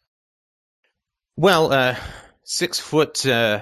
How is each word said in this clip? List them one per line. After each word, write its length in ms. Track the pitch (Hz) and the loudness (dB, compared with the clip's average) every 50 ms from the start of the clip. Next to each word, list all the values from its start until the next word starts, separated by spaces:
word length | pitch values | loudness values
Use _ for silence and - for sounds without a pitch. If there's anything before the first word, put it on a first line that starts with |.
| _ _ _ _ _ _ _ _ _ _ _ _ _ _ _ _ _ _ _ _ _ _ _ _ _ _ _ | _ _ _ _ _ _ _ _ _ _ _ _ _ _ _ _ _ _ _ _ _ _ _ _ _ _ _
Well, 380 | 139 156 196 180 160 160 - | 0 2 4 4 4 2 2
uh, 240 | 139 135 127 127 123 - - - - - - - _ _ _ | 2 2 0 0 -2 -4 -10 -14 -16 -20 -20 -20 _ _ _
six 340 | - - - 175 - - - | -10 -6 -4 -4 -4 -4 -8
foot, 480 | - - 147 156 160 160 - - - | -6 -2 0 2 2 2 -2 -2 -2
uh, 320 | 135 120 117 117 107 104 101 | 0 2 2 2 2 0 -2